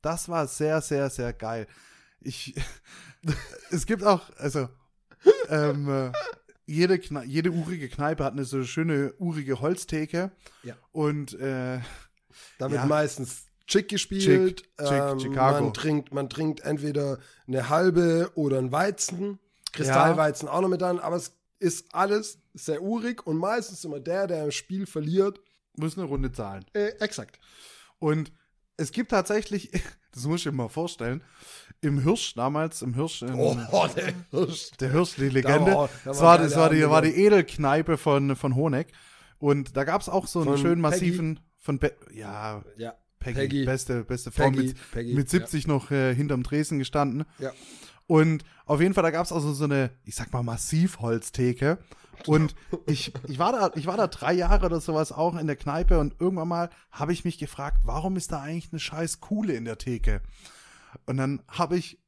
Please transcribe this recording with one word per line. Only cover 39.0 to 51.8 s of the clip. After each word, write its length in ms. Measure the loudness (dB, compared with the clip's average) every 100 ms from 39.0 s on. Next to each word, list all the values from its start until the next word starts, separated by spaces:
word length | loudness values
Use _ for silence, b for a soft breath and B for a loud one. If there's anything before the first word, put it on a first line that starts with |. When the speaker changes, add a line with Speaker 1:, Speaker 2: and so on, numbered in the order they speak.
| B B B B
Speaker 1:
Und 380 | 2 2 0 -2
da 80 |
gab's 240 | 0 0 0
auch 180 | -2 -2
so 140 | -2
einen 80 | 2
Speaker 2:
Von 80 | 2
Speaker 1:
schönen 240 | 2 2
Speaker 2:
Peggy? 120 | 2 2
Speaker 1:
massiven, 440 | 0 0 -4 -6 _ _
von 200 | -6 -2
Pe-, 120 | -2 -4 -20
ja, 500 | -16 -12 -10 -10 -10 -14 -14
Speaker 2:
Ja. 180 | -14 -14 _ _
Speaker 1:
Peggy, 220 | -6 -2
Speaker 2:
Peggy. 240 | -2 0
Speaker 1:
beste, 400 | 0 -2 -2 -4
beste 260 | -4 -8 -6
Frau, 140 | 2 2
Speaker 2:
Peggy, 160 | 2 -2
Speaker 1:
mit, 80 | -4 B
Speaker 2:
Peggy, 220 | -8 -2
Speaker 1:
mit 180 | -2 2
Speaker 2:
ja. 60 | 0
Speaker 1:
siebzig 260 | 0 -4 0
noch, 240 | -2 0
äh, 240 | 0 2
hinterm 300 | 0 0 -2
Tresen 340 | -2 -2 -2 -4
gestanden. 460 | -2 -2 -2 -2 -8 b
Speaker 2:
Ja. 140 | -12 B B B B B 2
Speaker 1:
Und 380 | 4 6 2 b b -2
auf 140 | 2
jeden 140 | 4
Fall, 80 | 4
da 80 | 2
gab's 220 | 2 -2
also 200 | 0 -2
so 120 | 0
eine, 260 | 0 2 0 -6
ich 100 | -12
sag 180 | -10 -6
mal, 100 | -4 -4 -4 -2 2 2 0
Massivholztheke. 800 | -2 -2 -4 -2 0 2 0 -2